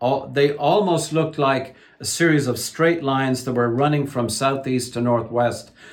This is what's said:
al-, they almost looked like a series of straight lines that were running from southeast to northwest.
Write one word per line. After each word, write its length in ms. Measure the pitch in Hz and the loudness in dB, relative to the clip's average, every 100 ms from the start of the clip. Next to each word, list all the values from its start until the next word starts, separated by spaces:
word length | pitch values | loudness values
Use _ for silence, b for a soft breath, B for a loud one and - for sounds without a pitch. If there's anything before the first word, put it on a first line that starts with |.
al-, 260 | 123 - - | -2 -2 -2
they 260 | 131 143 | 2 2
almost 600 | 143 147 196 190 165 - | 2 2 2 2 0 0
looked 240 | 156 151 - | -2 -2 0
like 380 | 135 135 - b b b | 0 0 -4 b b b
a 60 | - | -8
series 420 | - 165 151 123 | 0 4 4 2
of 100 | 117 | -4
straight 460 | - - 165 170 | -6 0 2 2
lines 400 | 135 135 131 123 | 0 0 0 -2
that 100 | - | -2
were 160 | 120 120 | 0 0
running 380 | 120 147 147 139 | 2 2 2 -2
from 220 | 127 113 | -4 -4
southeast 640 | - 135 135 135 127 - | 0 0 -2 -2 -4 -2
to 80 | 120 | -2
northwest. 720 | 120 120 113 120 120 - - B B | 0 0 0 0 0 -2 -12 B B